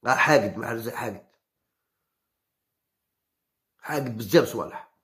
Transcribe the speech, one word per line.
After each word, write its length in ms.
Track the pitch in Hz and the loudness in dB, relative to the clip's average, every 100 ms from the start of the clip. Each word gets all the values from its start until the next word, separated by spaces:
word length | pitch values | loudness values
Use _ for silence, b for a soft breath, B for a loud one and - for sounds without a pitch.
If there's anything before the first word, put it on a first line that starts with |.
| 117 | 0
راه 100 | 131 | 2
حاقد، 420 | 151 147 101 98 | 6 4 4 -6
محرز 320 | 113 117 113 | -6 -6 -8
حاقد. 380 | - 117 101 - _ _ _ _ _ _ _ _ _ _ _ _ _ _ _ _ _ _ _ _ _ _ _ _ _ | -6 -8 -8 -18 _ _ _ _ _ _ _ _ _ _ _ _ _ _ _ _ _ _ _ _ _ _ _ _ _
حاقد 380 | - 151 135 110 | -6 -4 -4 -8
بزاف 300 | 107 165 131 | 4 4 4
صوالح. 440 | 117 - - - _ | -2 -8 -10 -18 _